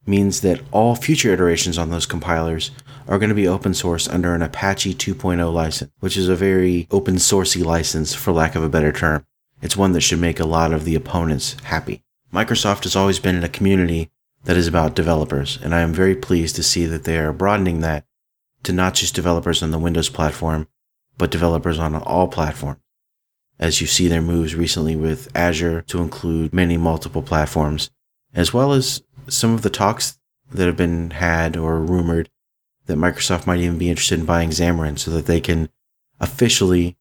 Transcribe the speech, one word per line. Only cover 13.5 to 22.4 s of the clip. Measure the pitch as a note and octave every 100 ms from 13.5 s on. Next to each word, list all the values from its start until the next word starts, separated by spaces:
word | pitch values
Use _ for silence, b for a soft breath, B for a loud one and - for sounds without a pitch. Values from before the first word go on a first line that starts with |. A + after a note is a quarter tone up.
| - G2 F#2+ E2+ E2 E2 _ _ _
that | - F2
is | E2
about | E2+ D#2
developers, | - E2 D#2+ D2+ C#2 C#2 -
and | D#2
I | E2+
am | E2+
very | E2 F#2+
pleased | F#2 - F2 E2 -
to |
see | F2 F2 E2+
that | D#2+
they | E2 E2
are | D#2
broadening | D#2 F#2+ G#2 F#2 E2
that | E2 D2+ _ _ _ _ _ _
to | -
not | F#2 F#2
just | - -
developers | - F2 E2+ E2+ D#2+
on | D#2+
the | D#2+
Windows | E2+ E2 D#2+
platform, | - D#2 - E2 D#2 D#2 _ _ _ _ -
but | E2+
developers | D#2+ E2+ E2 F2 D#2
on | D#2+
all | D#2 - F2 F2+
platforms, | -